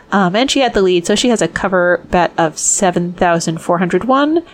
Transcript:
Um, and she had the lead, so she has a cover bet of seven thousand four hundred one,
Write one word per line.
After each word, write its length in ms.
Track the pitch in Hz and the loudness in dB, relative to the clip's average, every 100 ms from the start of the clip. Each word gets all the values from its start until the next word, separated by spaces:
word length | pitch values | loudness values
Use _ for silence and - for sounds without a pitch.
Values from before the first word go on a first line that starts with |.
| - | -4
Um, 220 | 202 180 208 | 0 0 0
and 120 | 277 | 0
she 120 | 277 | 0
had 120 | 240 | 0
the 80 | 220 | 2
lead, 240 | 185 180 170 | 2 2 0
so 100 | 208 | 0
she 140 | 247 | 0
has 120 | 220 | 0
a 80 | 165 | -2
cover 520 | - 196 185 175 175 - | -2 -2 0 2 0 0
bet 220 | 180 165 - | 0 0 0
of 200 | 165 - | -2 -2
seven 540 | - - 185 175 175 | -4 0 0 0 -4
thousand 440 | 175 180 170 170 160 | -2 0 0 -2 -4
four 200 | - 170 | -2 -2
hundred 260 | 175 180 226 | 0 -2 0
one, 400 | 269 294 330 - | 0 2 0 -4